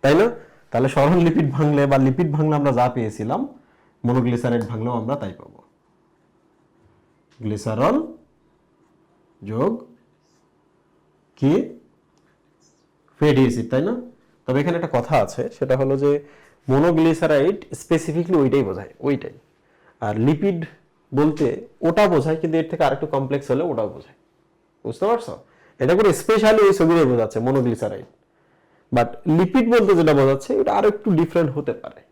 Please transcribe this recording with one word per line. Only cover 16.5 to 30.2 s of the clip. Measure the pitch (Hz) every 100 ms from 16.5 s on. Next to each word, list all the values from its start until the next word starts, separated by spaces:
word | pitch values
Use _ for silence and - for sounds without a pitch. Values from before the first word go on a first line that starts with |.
| _ -
মনোগ্লিসারাইড | 131 165 165 165 160 160 151 143 208 -
স্পেসিফিকলি | - - 160 160 160 170 180
ওইটাই | 135 139
বোঝায়, | 104 92 98 -
ওইটাই। | 143 143 - - _ _ _ _ _ _
আর | 110 107
লিপিড | 120 151 196 175 165 - _ _ _ 131
বলতে | 151 151 139 - - _
ওটা | - 170 202
বোঝায়, | 170 139 160
কিন্তু | 165 160
এর | 160
থেকে | 170
আরেকটু | 143 135 151
কমপ্লেক্স | 139 135 143 139
হলে | 131
ওটাও | 170 120 107
বোঝায়। | 87 - _ _ _ _ _ _ _
বুঝতে | 117 117 196
পারছো? | 233 - - _ _ _ _
এটা | 127 180
করে | 214
স্পেশালি | 165 - 220 214 220
ওই | 202
ছবিটাই | - 165 170 143
বোঝাচ্ছে | 120 110 113
মনোগ্লিসারাইড। | 120 135 123 113 107 95 - _ _ _ _ _ _ _ _
But | 123 117 - -
লিপিড | 160 185 262 233
বলতে | 240 196 180
যেটা | 156
বোঝাচ্ছে, | 143